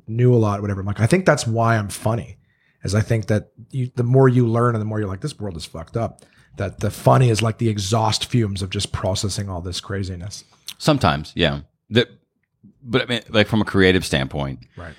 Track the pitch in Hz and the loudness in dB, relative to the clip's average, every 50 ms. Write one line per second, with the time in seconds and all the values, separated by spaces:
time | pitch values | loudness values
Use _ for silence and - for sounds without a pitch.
0 | - - 110 117 123 123 123 120 110 104 101 101 101 101 98 95 95 101 101 - | -10 -8 -2 2 4 4 6 6 4 2 0 -2 -2 -4 -4 -4 -4 -4 0 0
1 | 104 113 - 190 185 170 151 139 - 120 110 113 113 113 117 110 104 101 - - | 2 4 4 4 4 4 2 2 0 -2 0 2 2 2 2 2 0 -4 -8 -4
2 | - 110 113 117 - 120 - - _ _ _ _ _ _ _ _ - 92 95 107 | -4 -2 -2 -2 -6 -10 -16 -20 _ _ _ _ _ _ _ _ -6 -2 0 0
3 | 104 - 120 113 101 - 113 104 - - _ - 113 - - 135 123 123 - 127 | 0 0 0 -2 0 0 -2 -2 -2 -6 _ -20 -20 -10 -6 -6 -6 -4 -4 -2
4 | 123 120 127 135 135 131 123 127 123 113 113 117 120 120 117 110 107 107 107 107 | 0 4 6 6 6 6 6 4 4 2 2 2 2 0 0 0 -2 -4 -4 -4
5 | 107 98 95 98 - 151 - - 104 98 87 80 - - - 80 80 - - 113 | -4 -4 -6 -6 -8 -10 -10 -8 -10 -10 -10 -10 -12 -12 -14 -14 -14 -8 -6 -4
6 | 113 113 - - _ _ _ _ _ _ - - 101 95 - - - 107 - - | -4 -4 -6 -12 _ _ _ _ _ _ -10 -8 -8 -8 -6 -4 -4 -4 -4 0
7 | - 131 127 127 131 123 113 104 117 113 110 - 120 113 107 104 98 95 107 113 | 2 4 4 6 6 4 4 2 0 -2 -2 -2 -2 -2 -2 -2 -2 -2 0 0
8 | 110 110 104 - - - - 123 113 101 98 92 98 92 - 101 95 - - - | 0 0 -2 -2 -4 -2 0 0 0 0 -2 -6 -6 -6 -6 -6 -6 -6 -6 -4
9 | - 95 95 - - 104 - - 101 98 92 87 85 92 87 - - - 98 98 | -4 -2 -2 -2 -4 -4 -6 -6 -6 -6 -8 -8 -8 -8 -8 -8 -8 -8 -6 -6
10 | 101 92 95 87 85 95 - - - _ _ _ _ - - - - - 151 131 | -6 -6 -8 -10 -10 -12 -14 -14 -18 _ _ _ _ -18 -16 -2 0 0 2 2
11 | - 92 71 73 76 - - 85 85 76 71 71 73 - _ _ _ _ 107 117 | 2 2 2 0 -4 -6 -2 0 0 0 0 -2 -6 -12 _ _ _ _ 0 0
12 | 120 - - _ _ _ _ _ _ _ _ _ _ - _ _ 139 123 117 127 | 0 0 -4 _ _ _ _ _ _ _ _ _ _ -20 _ _ -8 -4 -2 -2
13 | 120 120 123 117 - - 113 113 104 - - 110 101 - - 98 95 92 92 92 | -2 -2 -4 -6 -6 -2 0 2 2 2 2 0 0 0 2 4 4 6 4 4
14 | 82 - - 71 65 65 - 76 71 69 67 62 - _ _ - 87 85 76 | 0 0 -2 -2 -2 -4 -4 -6 -6 -6 -8 -12 -16 _ _ -18 -18 -18 -18